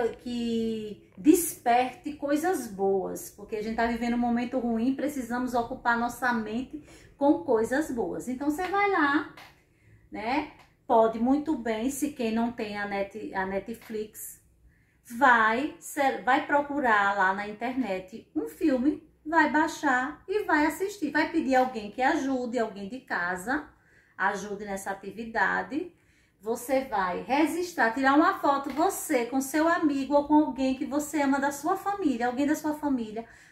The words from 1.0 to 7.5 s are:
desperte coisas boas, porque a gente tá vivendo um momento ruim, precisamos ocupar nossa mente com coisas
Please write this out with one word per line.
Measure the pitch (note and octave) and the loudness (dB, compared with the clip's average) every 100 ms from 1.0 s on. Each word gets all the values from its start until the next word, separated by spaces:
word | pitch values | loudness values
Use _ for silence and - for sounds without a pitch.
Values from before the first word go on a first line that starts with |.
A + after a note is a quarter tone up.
| - - | -18 0
desperte | F#3 F4 - - B3 A#3+ B3+ - D4 | 6 6 4 -4 2 4 2 -4 -12
coisas | D4 C#4+ D4 E4 F4+ A#3 | -6 -2 0 2 -2 -4
boas, | F#3+ G3 F#3+ F3+ F3 - | -2 0 2 -2 -8 -12
porque | - G3+ | -16 -10
a | G#3+ | -8
gente | G#3+ A3+ | -4 -2
tá | A#3 | 0
vivendo | A#3 A#3+ | 0 -2
um | A#3+ | 0
momento | A#3+ A#3+ A#3+ C4 | 0 0 0 -2
ruim, | A#3 A3+ A#3+ C4+ | -2 0 0 0
precisamos | C4+ C4+ A#3 A#3+ B3+ | -2 -4 -6 -4 -2
ocupar | A#3+ A#3 C4 B3 A#3 | -2 -2 -4 -2 0
nossa | A#3+ B3 B3+ | -2 -2 -2
mente | A#3 G#3+ A3 C4 D4+ - - - - | -2 -2 -6 -6 -12 -18 -20 -16 0
com | C#4 E4+ | 2 2
coisas | - | 2